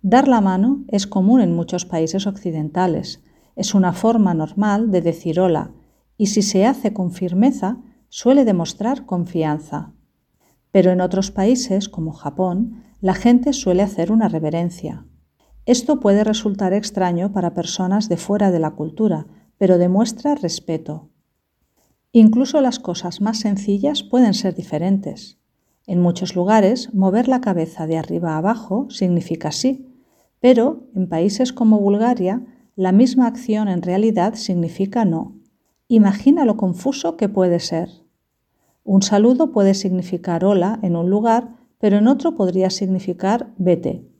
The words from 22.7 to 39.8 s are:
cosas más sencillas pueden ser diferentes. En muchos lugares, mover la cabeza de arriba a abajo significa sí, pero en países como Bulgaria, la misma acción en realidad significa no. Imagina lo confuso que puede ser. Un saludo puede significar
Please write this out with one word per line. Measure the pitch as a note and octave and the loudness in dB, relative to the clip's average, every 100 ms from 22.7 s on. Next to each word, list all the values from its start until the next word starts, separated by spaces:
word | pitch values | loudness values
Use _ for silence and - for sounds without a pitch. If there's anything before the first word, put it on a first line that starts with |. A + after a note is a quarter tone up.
| A#3+ | -2
cosas | - F3 F3 E3+ | -8 -8 -8 -6
más | G3+ A3 | -4 -4
sencillas | G#3+ G3 G3+ G3+ C#4 D4 | -4 -4 -2 -2 0 -4
pueden | - B3 A#3+ | -2 2 4
ser | F#3+ G3 F3 | 2 -4 -6
diferentes. | - D3+ F3 G3 D#3+ - - _ _ _ _ _ - | -8 -4 0 -2 -2 -12 -18 _ _ _ _ _ -4
En | F3+ | 0
muchos | F3 F3 F#3 F#3 | 0 0 -4 -4
lugares, | F3+ A3 G3 B3+ - | 2 4 4 0 -4
mover | G3+ F#3+ G3+ B3 | 0 0 2 0
la | B3+ | 0
cabeza | A#3+ F3 E3 - D#3+ | 0 -2 -4 -6 -6
de | D#3+ | -4
arriba | D#3+ E3+ E3+ | -4 -6 -4
a | D#3 | -2
abajo | F3+ A3+ - G3 - | -2 -4 -4 -6 -6
significa | - F#3 F3 - E3 D#3 | -4 -2 -2 -2 -6 -6
sí, | - C4 C4 - _ _ _ _ _ | -4 -4 -4 -10 _ _ _ _ _
pero | A#3+ B3 A#3+ D#4+ - G3 | 4 4 2 -4 -10 -6
en | F3+ | -4
países | E3 F#3 G3+ B3+ | 0 -2 0 -4
como | - A3 A3 | 0 2 4
Bulgaria, | G3+ G3+ A#3 B3 F3+ A3+ - _ _ - | 2 2 0 0 -2 -4 -10 _ _ -4
la | F#3 | 2
misma | F#3+ B3+ B3+ A#3+ | 4 4 4 0
acción | A3+ - G#3+ G#3+ | -2 -4 -2 -2
en | F3+ | -2
realidad | F3 F#3 A3 G3+ F#3 | -2 0 0 0 -2
significa | A3 - F3 E3 - G3 A#3 G#3 | -2 -4 -2 -2 -4 -4 0 0
no. | D#3+ - - _ _ _ _ _ | -2 -6 -14 _ _ _ _ _
Imagina | A3+ G3 G3 C4+ E4 | 4 4 4 4 4
lo | B3+ G#3 | 4 2
confuso | F#3 F3 C4 C#4 E4+ E4 | -2 -2 -4 -4 -6 -2
que | G3+ | -2
puede | G3+ F#3 E3+ | 2 2 0
ser. | - E3 F3+ - _ _ _ _ _ _ _ _ | -2 -6 -6 -12 _ _ _ _ _ _ _ _
Un | - G3 | 2 2
saludo | G3 G#3 A3 B3+ D#4+ | 4 4 4 4 2
puede | A3 G3 | 2 2
significar | G3 | 2